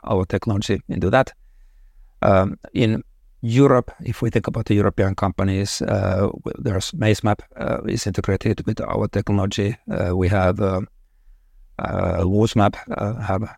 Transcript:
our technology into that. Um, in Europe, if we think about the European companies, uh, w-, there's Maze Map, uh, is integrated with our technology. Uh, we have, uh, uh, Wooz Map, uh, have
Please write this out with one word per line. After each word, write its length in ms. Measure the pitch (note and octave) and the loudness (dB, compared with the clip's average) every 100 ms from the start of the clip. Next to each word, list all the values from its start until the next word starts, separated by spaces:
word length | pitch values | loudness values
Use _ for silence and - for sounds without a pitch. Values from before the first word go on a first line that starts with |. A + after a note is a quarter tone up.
our 200 | - G2 | -4 -2
technology 560 | F#2 G2+ - G2 - G2+ - | 0 -2 -2 -2 -2 -4 -2
into 220 | F2+ F2+ | -2 2
that. 220 | C3 B2+ - - - - - - - - _ | 2 2 -4 -20 -20 -20 -20 -20 -20 -20 _
Um, 320 | - F#2+ F#2+ - - | 4 4 4 -2 -6
in 300 | - A2+ A2+ - _ _ _ | 0 2 0 -6 _ _ _
Europe, 520 | A#2 A#2+ C#3 B2+ - - | 0 4 6 6 2 -8
if 220 | - - | -10 -4
we 80 | A#2+ | 0
think 160 | - - | 0 -2
about 200 | A#2 G#2+ | -4 0
the 80 | |
European 420 | G#2 G2 - F#2+ G2 | 2 4 2 0 0
companies, 640 | G2 F#2 F#2+ F#2+ G2+ - | -2 0 0 0 -2 -4
uh, 480 | - G2+ G2 F#2+ G2+ - | -2 0 0 0 0 -2
w-, 100 | - - | -10 -6
there's 380 | B2+ F#2+ - | -2 -2 -4
Maze 300 | - G#2+ G#2 | -2 2 2
Map, 180 | A2 G#2 - - | 0 -2 -6 -8
uh, 220 | - - - | -4 -4 -2
is 180 | A2+ - | -4 -2
integrated 580 | F#2+ - F#2+ A#2+ G#2 | -4 -2 0 0 -2
with 160 | - G#2+ | -2 -4
our 280 | A#2+ G#2+ G#2 | -4 -2 -2
technology. 680 | G2+ G2+ G2+ G2 G#2+ G2+ - - | -2 0 0 0 0 -2 -4 -6
Uh, 240 | G2+ F2+ | -4 -2
we 140 | F2+ F2+ | 0 2
have, 320 | G2+ F#2 G#2 | 2 2 2
uh, 220 | G2 F#2 G2 _ _ _ - - _ - - - | 0 -2 -6 _ _ _ -20 -20 _ -20 -18 -10
uh, 420 | - F#2 F#2 F2 | -6 -2 0 0
Wooz 300 | F#2 G2+ A2+ | 2 2 2
Map, 220 | A2+ G2+ - - - | 4 2 0 -8 -6
uh, 180 | G#2 | -4
have 280 | A#2+ G2 F#2+ G#2 | -4 -4 -4 -6